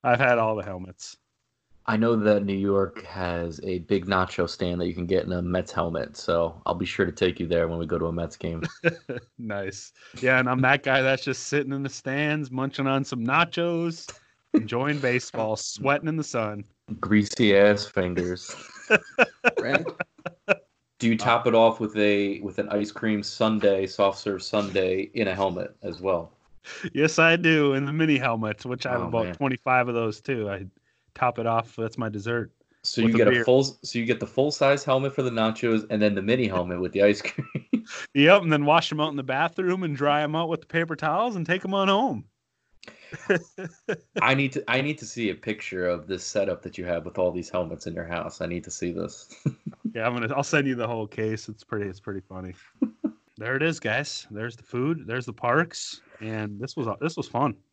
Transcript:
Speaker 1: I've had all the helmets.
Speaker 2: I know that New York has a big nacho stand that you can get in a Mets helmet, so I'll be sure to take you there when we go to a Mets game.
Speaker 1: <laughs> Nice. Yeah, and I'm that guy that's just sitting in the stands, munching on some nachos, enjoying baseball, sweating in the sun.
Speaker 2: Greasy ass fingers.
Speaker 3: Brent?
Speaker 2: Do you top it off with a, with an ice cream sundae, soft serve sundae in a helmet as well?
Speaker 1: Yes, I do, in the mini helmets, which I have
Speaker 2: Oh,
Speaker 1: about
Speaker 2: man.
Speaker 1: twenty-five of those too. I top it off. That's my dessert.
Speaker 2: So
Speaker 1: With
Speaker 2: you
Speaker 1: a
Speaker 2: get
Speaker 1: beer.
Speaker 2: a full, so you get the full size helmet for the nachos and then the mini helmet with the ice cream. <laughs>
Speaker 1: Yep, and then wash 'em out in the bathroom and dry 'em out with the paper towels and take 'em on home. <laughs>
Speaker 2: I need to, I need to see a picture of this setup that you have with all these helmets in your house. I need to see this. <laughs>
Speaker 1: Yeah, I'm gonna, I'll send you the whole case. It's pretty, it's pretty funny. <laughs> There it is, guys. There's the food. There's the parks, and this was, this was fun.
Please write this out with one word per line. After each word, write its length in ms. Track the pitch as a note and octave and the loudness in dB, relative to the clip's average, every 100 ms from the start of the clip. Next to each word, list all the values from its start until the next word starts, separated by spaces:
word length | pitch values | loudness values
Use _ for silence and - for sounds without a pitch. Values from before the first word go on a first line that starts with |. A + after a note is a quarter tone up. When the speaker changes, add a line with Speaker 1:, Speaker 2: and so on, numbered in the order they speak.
Speaker 1:
I've 160 | C3 B2 | 2 4
had 200 | C3+ A#2+ | 4 4
all 160 | A2 G#2+ | 2 -2
the 80 | |
helmets. 540 | G2+ F#2 F#2 F2 - - _ _ _ _ _ - - | -6 -10 -12 -16 -20 -20 _ _ _ _ _ -12 -2
Speaker 2:
I 120 | A2 | 2
know 180 | A#2 A#2 | 2 4
that 300 | G#2 G#2 G2+ | 4 2 2
New 80 | G2 | 0
York 460 | G2 G2 F#2+ - | 2 2 0 -4
has 560 | - F#2+ F2+ F2 E2+ D2+ F#2+ | -14 -6 -4 -4 -6 -6 -6
a 140 | F#2 | -6
big 260 | E2 G2+ F2 | 0 -2 2
nacho 440 | F#2+ F#2 - E2+ | 0 0 -2 -4
stand 300 | - F2+ F2 | -2 -4 -2
that 80 | F2+ | -2
you 60 | |
can 120 | F2 F2 | -4 0
get 200 | F#2 - | 0 0
in 80 | |
a 80 | F2+ | -4
Mets 320 | F2 F2+ F2 | -2 -2 -2
helmet, 420 | - E2+ E2 - - | -4 -2 -4 -6 -8
so 460 | - E2+ E2 E2 - | -2 0 0 -4 -6
I'll 100 | F2 | -4
be 100 | F2+ | -4
sure 200 | - F2+ | 0 -2
to 60 | |
take 300 | E2 F#2 E2+ | 2 0 0
you 40 | F2 | 0
there 200 | E2+ E2 | 2 2
when 100 | E2+ | -2
we 80 | D#2+ | -2
go 140 | E2+ | -2
to 60 | E2 | -2
a 80 | |
Mets 240 | E2 E2 - | -4 -6 -6
game. 260 | E2+ E2 D#3+ - | -8 -6 -8 -2
Speaker 1:
<laughs> 100 | E3+ - - B2 - - | -4 -4 -12 -12 -12 -14
Nice. 540 | A#2 G2+ G2 G2 - _ - - | -8 -6 -6 -10 -18 _ -20 -2
Yeah, 180 | B2+ C3 | 2 4
and 80 | A#2+ | 4
I'm 120 | B2+ | 2
that 220 | C3 C#3 | 4 2
guy 180 | C#3 C3+ | 2 2
that's 240 | C3 C3 - | 2 0 -2
just 220 | C3 - | -6 -2
sitting 260 | D3 C#3+ | -2 -2
in 100 | C#3 | -4
the 60 | C3+ | -6
stands, 600 | - - C#3 D3+ D3+ C#3 | -8 -6 -2 -2 -2 -4
munching 360 | B2+ C3 - C3+ | -4 -6 -2 0
on 160 | C3+ | 0
some 220 | B2 B2+ A#2 | -2 -4 0
nachos, 840 | C#3+ E3+ - E3+ E3+ E3+ E3 - - _ _ _ | 2 2 0 0 0 -2 -6 -14 -20 _ _ _
enjoying 460 | D#4 A2 A#2 C#3 D3 | -2 0 -2 0 0
baseball, 580 | B2+ B2 - A#2 A2 G#2+ | 0 0 -2 -4 -2 -2
sweating 500 | - - C3 C#3+ D#3 | -6 -4 0 0 0
in 80 | D#3+ | -4
the 80 | |
sun. 400 | D3 B2 G#2+ G#2 G2 _ - G#2+ | -2 -2 -4 -6 -12 _ -14 -8
Speaker 2:
Greasy 560 | F#2+ G#2+ G2+ - A2 G2 | 4 4 4 4 6 10
ass 280 | G2+ G2+ - | 10 8 2
fingers. 680 | - F2+ F2 F2 F2+ - - - - - G#3+ - - A#3+ _ A#3+ - | -2 0 0 -2 -4 -8 -16 -16 -20 2 2 2 0 0 _ -2 0
Speaker 3:
Brent? 320 | A#2+ - E3+ - - _ - - - G3 _ _ _ _ | 0 0 -2 -8 -12 _ -14 -14 -2 -2 _ _ _ _
Speaker 2:
Do 100 | A#2 | 0
you 80 | A2+ | 2
top 300 | B2 A#2 A#2+ | 4 4 4
it 60 | A2+ | 6
off 260 | A2+ A2+ | 6 4
with 160 | G#2+ G#2+ | -4 2
a, 420 | G#2 G2+ G2+ G2 | 2 4 0 -4
with 200 | G2+ F#2 | -6 -6
an 100 | G2+ | -4
ice 240 | G#2 G#2 | -2 -4
cream 280 | - A2 G#2+ | -4 -2 -2
sundae, 640 | G2+ - A2 G#2+ G2+ G2 F#2+ | -4 0 0 4 2 2 -2
soft 320 | - G2 F#2+ | 0 0 0
serve 220 | - F#2+ | -6 -6
sundae 680 | - G#2+ G2+ F#2+ F#2 F#2+ G2 A#2 | -2 -2 0 0 0 0 -4 -2
in 120 | G2+ | -2
a 80 | F#2 | 0
helmet 400 | G2 F2+ F#2 - | -2 -2 -8 -8
as 180 | F#2 F2 | -10 -4
well? 320 | F#2 F2 D#2+ _ _ - - - - | -2 -2 -4 _ _ -20 -18 -10 -6
Speaker 1:
Yes, 260 | - D#3 D#3+ | 0 2 4
I 160 | E3 E3+ | 4 6
do, 380 | E3 D#3+ C#3+ | 4 4 4
in 100 | C3+ | 2
the 80 | C#3 | -2
mini 260 | D3+ D#3+ C#3 | 0 2 4
helmets, 480 | B2+ A2+ G#2+ G#2 B2 | 2 -2 -2 -4 -6
which 200 | B2 C3 | -6 -4
I 80 | |
have 80 | B2 | -4
Speaker 2:
Oh, 60 | A#2 | -2
Speaker 1:
about 180 | A#2 G#2 | -2 -2
Speaker 2:
man. 100 | E2+ | -2
Speaker 1:
twenty-five 540 | C#3 B2+ - B2+ B2 | -2 -2 2 2 2
of 60 | A#2 | 0
those 260 | A2+ G#2+ | -2 -4
too. 280 | - B2+ G#2 | -6 -4 -4
I 160 | G2 F#2+ _ _ _ _ - | -6 -10 _ _ _ _ -2
top 220 | B2+ A#2+ | -2 0
it 60 | A2+ | 0
off. 300 | A2+ A2+ - | 0 -2 -6
That's 220 | A2+ A#2 | -6 -4
my 120 | A2+ | -6
dessert. 420 | G#2 G#2 A#2+ A2 _ _ _ | -4 -4 -4 -4 _ _ _
Speaker 2:
So 180 | - - | -6 2
Speaker 1:
With 80 | A2+ | 4
Speaker 2:
you 40 | A2+ | 6
Speaker 1:
a 20 | |
Speaker 2:
get 100 | G#2 | 6
Speaker 1:
beer. 140 | A#2+ | 6
Speaker 2:
a 40 | A#2 | 6
full, 180 | B2+ | 6
so 360 | C3+ - - A#2+ | 4 -4 -8 -4
you 60 | A#2 | 0
get 140 | A#2 | -2
the 80 | - | 0
full 220 | - C#3+ | 0 0
size 320 | D3 C#3 C#3 | 2 2 2
helmet 300 | C#3+ C3 C3+ | 2 0 0
for 80 | C3 | -2
the 80 | B2+ | -2
nachos 560 | A2+ A2 A2 A#2+ A2 G#2+ | 2 0 2 2 2 0
and 120 | G#2+ | 2
then 140 | G#2 G2+ | 2 2
the 60 | |
mini 260 | G2 B2+ A#2 | 2 2 2
helmet 320 | F#2 F2+ F2 | 0 -2 -2
with 120 | F2+ | -2
the 100 | G2 | 4
ice 180 | G2+ G#2 | 4 4
cream. 260 | - - - | -2 -8 -8
<laughs> 180 | - - A3+ - - - | -8 -4 -4 -4 -14 -4
Speaker 1:
Yep, 300 | C#3 D3 G3+ | 6 8 8
and 100 | E3+ | 6
then 100 | D3+ | 2
wash 280 | C#3+ D#3+ - | 6 4 4
'em 80 | D#3 | -4
out 80 | D#3 | -4
in 80 | C#3+ | -4
the 60 | |
bathroom 600 | C3 C3 E3 E3+ F#3 F#3 | -4 -2 -2 -2 -2 -2
and 100 | F3 C#3 | -2 0
dry 260 | C#3+ D3 | 2 2
'em 140 | D3+ D#3 | 0 -2
out 100 | E3 | -2
with 140 | E3 | -4
the 60 | - | -4
paper 280 | E3 E3 D#3 | -2 -2 -2
towels 400 | D#3 E3 A#3+ G3+ | -2 0 -2 -4
and 100 | E3 | -2
take 200 | F#3 F#3+ | -2 0
'em 80 | |
on 160 | G3 G3 | 0 2
home. 340 | G3 B3+ A#2 - _ _ _ _ _ - - - D3 - | 2 2 -4 -10 _ _ _ _ _ -20 -20 -16 -16 -2
<laughs> 960 | F3+ F3 - F3+ _ - G3+ _ G#3+ | -2 -2 -16 -16 _ -8 -8 _ 0
Speaker 2:
I 120 | B2 C3+ | 2 2
need 180 | C#3 | 0
to, 100 | C3+ - | -4 -2
I 120 | B2+ | -2
need 160 | C#3+ D3 | -2 -6
to 60 | A2 | -10
see 240 | - G#2+ | -6 -4
a 60 | F2+ | -4
picture 520 | - G#2 - F#2 F2+ | -6 -8 -6 -4 -2
of 200 | F2 D#2 | -2 -4
this 160 | F#2 | -8
setup 380 | - G#2 F#2+ F2 | -4 -2 -2 -4
that 140 | F2+ F2+ | -8 -10
you 80 | F2 | -4
have 200 | E2+ E2 | -4 -4
with 120 | F2+ | -2
all 140 | F2+ | -2
these 180 | F2 E2 | -2 -6
helmets 380 | F#2 E2+ E2 - | -6 -6 -8 -10
in 60 | |
your 120 | E2+ E2 | -10 -6
house. 360 | E2+ E2 - | -6 -6 -8
I 40 | E2+ | -6
need 180 | F2 - | -6 -8
to 60 | |
see 200 | - F2 | -8 -6
this. 420 | F2 F2 - - - - | -6 -8 -10 -20 -6 -6
<laughs> 100 | - - - - A#2 | -6 -14 -10 -10 -4
Speaker 1:
Yeah, 120 | A2+ | -2
I'm 60 | A#2+ | -2
gonna, 180 | A2+ | -2
I'll 80 | C3+ | -2
send 240 | C#3 D#3 C#3 | 0 0 0
you 80 | |
the 140 | B2 A2+ | -2 -4
whole 180 | A2+ G#2+ | -4 -6
case. 420 | - A2 A2 - | -4 -4 -4 -8
It's 140 | G#2+ | -16
pretty, 240 | - A2 G2+ | -8 -6 -6
it's 120 | F#2 | -8
pretty 220 | - G2 | -10 -12
funny. 320 | - F#2+ F#2 F2 - _ | -12 -14 -12 -14 -20 _
<laughs> 120 | A3 - - - _ - | -6 -4 -10 -10 _ -12
There 180 | A2 C3 | -4 0
it 80 | |
is, 160 | D#3 D#3 | 0 -2
guys. 480 | A#2 A#2 C#3+ - - | -2 -2 -4 -10 -12
There's 240 | G#2 A#2 A2+ | -10 -10 -10
the 80 | |
food. 420 | - B2 C3+ E3 G#2 | -8 -4 -2 -2 -4
There's 180 | B2 A#2+ | -6 -6
the 80 | |
parks, 680 | A2+ A#2+ C3+ E3+ - - - _ - | -4 0 2 0 -6 -12 -14 _ -14
and 380 | A2 A2 G#2+ G2+ | -8 -6 -6 -8
this 160 | B2 - | -10 -6
was, 100 | A#2 G2 | -4 -4
this 160 | D#3 - | -4 -6
was 100 | - | -4
fun. 280 | A#2+ C#3+ G#2 _ | 0 -2 -2 _